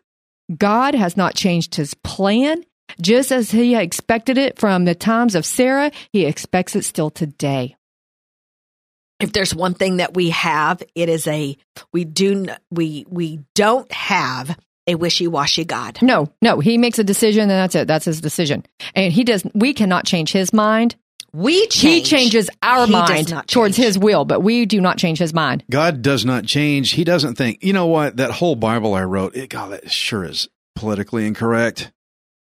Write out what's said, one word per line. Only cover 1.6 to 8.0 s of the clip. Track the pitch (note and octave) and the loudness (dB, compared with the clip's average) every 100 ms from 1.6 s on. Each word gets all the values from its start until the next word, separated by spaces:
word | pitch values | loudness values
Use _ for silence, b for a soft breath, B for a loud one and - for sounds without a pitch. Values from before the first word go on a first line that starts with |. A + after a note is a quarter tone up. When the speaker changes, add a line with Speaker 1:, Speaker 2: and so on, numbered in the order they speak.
| - - | -2 -4
Speaker 1:
his | C#3+ | -6
plan. | - - - G3 A3+ C#4+ E4 - _ - - | -8 -10 -2 0 2 0 -2 -8 _ -20 -4
Just | E3+ B3 C4+ | 2 2 2
as | B3+ G#3+ | 0 2
he | A3 A#3+ A#3 | 2 4 2
expected | F3 - - A3+ C4+ C4 | 0 -4 -2 -2 0 0
it | C4+ - | 0 0
from | G#3 F#3 F3 | 0 2 2
the | E3+ | 0
times | G#3+ A3+ A#3+ F3+ | 0 2 2 0
of | - | 0
Sarah, | - B3+ C4+ D4 B B | 0 2 2 0 B B
he | G3+ D3 | 0 0
expects | - - F#3 F3+ G3+ | -2 -4 -2 -2 -4
it | - | -4
still | - D3+ | -4 -4
today. | - D3+ - C#3+ C3+ B2+ - _ _ | -4 -8 -4 -4 -2 -6 -12 _ _